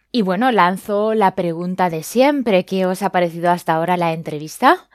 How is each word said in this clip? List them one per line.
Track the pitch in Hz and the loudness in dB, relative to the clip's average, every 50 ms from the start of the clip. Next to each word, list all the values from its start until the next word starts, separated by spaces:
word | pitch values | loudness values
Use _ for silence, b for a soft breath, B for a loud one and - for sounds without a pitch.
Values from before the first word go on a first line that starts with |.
| _ _ | _ _
Y | - 247 | -2 -2
bueno, | 202 190 180 190 247 262 | 0 0 0 0 0 2
lanzo | 233 202 175 180 196 190 - - 208 202 214 220 220 | 4 4 4 4 2 0 -4 -4 -2 -2 0 0 0
la | 220 202 190 190 | 2 2 2 2
pregunta | - 180 170 165 165 175 180 185 180 180 180 | 0 -2 -4 -4 -6 -6 -6 -4 -2 -2 -2
de | 165 160 151 | -2 -4 -8
siempre. | - - 226 262 285 294 285 240 240 196 180 180 | -4 0 2 2 2 2 0 0 0 0 0 0
¿Qué | - 190 190 185 | 0 -2 -2 -2
os | 185 185 185 | -2 -2 -2
ha | 202 190 | -4 -2
parecido | - 180 180 170 160 170 165 175 | 0 0 0 0 -2 -2 0 0
hasta | 175 175 - - 160 | 0 0 0 -2 0
ahora | 160 165 170 180 175 | 0 0 0 0 0
la | 170 165 160 | 0 -2 -2
entrevista? | 165 156 156 151 147 151 156 - - 247 269 349 370 - _ b | -4 -6 -8 -10 -10 -10 -12 -6 0 2 2 2 2 0 _ b